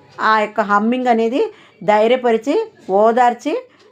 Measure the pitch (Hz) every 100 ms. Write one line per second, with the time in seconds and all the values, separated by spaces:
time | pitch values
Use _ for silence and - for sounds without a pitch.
0 | _ - 220 220 208 220 202 202 226 254
1 | 247 220 226 277 440 - - - 180 214
2 | 226 254 240 226 269 403 440 _ - 196
3 | 226 233 240 226 285 494 - _ _